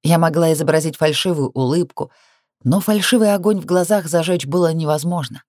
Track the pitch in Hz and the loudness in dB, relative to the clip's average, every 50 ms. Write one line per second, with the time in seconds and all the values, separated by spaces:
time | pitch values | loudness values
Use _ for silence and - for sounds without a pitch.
0 | - 147 170 165 170 165 156 170 170 160 160 147 160 147 156 160 151 160 139 - | 2 2 2 2 2 2 2 2 2 2 2 0 0 2 2 2 0 -2 -2 0
1 | 160 156 151 - - 185 175 147 139 - - 131 131 127 147 175 175 139 - - | 0 0 0 0 -2 -2 -2 -2 -2 -4 -2 -2 -2 0 0 0 -2 -4 -6 -10
2 | - - _ _ _ _ _ _ _ _ _ _ _ 117 143 196 175 214 214 208 | -10 -10 _ _ _ _ _ _ _ _ _ _ _ 0 0 0 2 0 0 0
3 | 180 - 247 240 220 208 202 196 175 208 214 190 160 - 180 180 180 175 214 202 | 2 2 2 2 4 2 2 2 2 0 0 0 -2 0 0 0 2 2 0 0
4 | 165 160 160 170 156 170 180 175 - 139 151 180 175 165 160 165 160 147 151 151 | 0 0 -2 -2 0 0 -2 -2 -2 -2 0 0 2 2 0 -2 -2 -2 -2 -2
5 | 143 175 175 170 143 120 - - _ | -2 -4 -4 -4 -6 -8 -12 -18 _